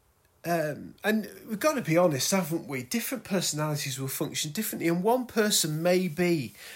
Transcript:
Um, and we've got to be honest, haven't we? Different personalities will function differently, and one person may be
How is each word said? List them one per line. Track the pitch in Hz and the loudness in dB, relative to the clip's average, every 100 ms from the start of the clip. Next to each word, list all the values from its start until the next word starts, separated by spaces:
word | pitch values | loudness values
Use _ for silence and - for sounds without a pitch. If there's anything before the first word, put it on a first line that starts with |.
| _ _ _ _ | _ _ _ _
Um, | 160 170 151 127 92 - | -2 -2 -2 -6 -12 -4
and | 196 220 185 - - | 0 0 -2 -12 -10
we've | 208 | 0
got | 311 | 2
to | 294 | 2
be | 156 160 | 2 4
honest, | 180 139 - | 6 4 2
haven't | 196 165 165 - | 2 0 -4 -4
we? | 135 | -8
Different | 120 233 226 254 | -4 -4 -2 -6
personalities | - 190 - 151 151 143 147 127 | -2 0 0 -2 -2 -2 -4 -4
will | 135 | -6
function | - 147 147 151 | -4 -4 -4 -4
differently, | 151 214 - 165 | -4 -4 -2 0
and | 170 | 2
one | 196 254 240 | 2 2 0
person | - 208 202 160 151 | 0 2 2 0 0
may | 170 185 185 | 2 2 2
be | 147 175 170 113 - - | 0 2 2 0 -8 -18